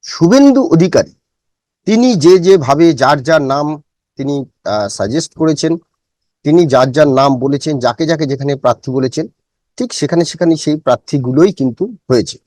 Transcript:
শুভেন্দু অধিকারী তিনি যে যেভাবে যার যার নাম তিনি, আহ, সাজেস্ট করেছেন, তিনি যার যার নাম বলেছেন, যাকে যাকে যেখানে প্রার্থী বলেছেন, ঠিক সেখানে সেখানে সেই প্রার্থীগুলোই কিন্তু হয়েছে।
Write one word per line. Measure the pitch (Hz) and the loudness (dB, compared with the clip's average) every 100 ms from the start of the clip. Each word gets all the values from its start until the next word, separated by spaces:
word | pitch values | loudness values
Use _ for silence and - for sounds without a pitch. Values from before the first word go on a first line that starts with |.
শুভেন্দু | - - 165 254 277 269 | -16 -2 2 6 4 4
অধিকারী | 254 160 180 135 - _ _ _ _ _ _ _ | 2 2 2 0 -2 _ _ _ _ _ _ _
তিনি | - 220 247 | -2 0 2
যে | 214 147 185 | 2 4 4
যেভাবে | 175 190 131 139 170 | 4 2 2 2 2
যার | 151 131 147 | 2 0 0
যার | 127 160 | 0 0
নাম | 135 139 147 151 _ _ _ _ | 0 -4 -4 -8 _ _ _ _
তিনি, | 139 143 131 _ | -6 -6 -8 _
আহ, | - 104 101 | -6 -6 -6
সাজেস্ট | - 101 139 - | -6 -4 -4 -6
করেছেন, | - - 151 165 165 _ _ _ _ _ _ | -4 -2 -2 -4 -6 _ _ _ _ _ _
তিনি | 143 165 165 | 0 2 2
যার | 123 131 | 2 2
যার | 131 151 | 2 2
নাম | 131 139 131 | 2 2 0
বলেছেন, | 131 139 - 147 | -2 -4 -4 -2
যাকে | 120 117 160 | -4 -2 -4
যাকে | 160 151 | -2 -4
যেখানে | 135 135 139 | -4 -6 -2
প্রার্থী | 127 120 - | -2 -2 -4
বলেছেন, | 131 131 143 160 _ _ _ _ - | -4 -4 -4 -10 _ _ _ _ -10
ঠিক | 247 | -10
সেখানে | - 147 170 | -6 -2 0
সেখানে | 170 - 175 156 | -2 -2 -2 0
সেই | - 151 | -2 -4
প্রার্থীগুলোই | 143 123 - 143 123 131 185 | 0 -2 -2 -6 -2 2 0
কিন্তু | - 131 117 202 220 _ | 0 -6 -4 -10 -10 _
হয়েছে। | 127 92 - | -2 -2 -10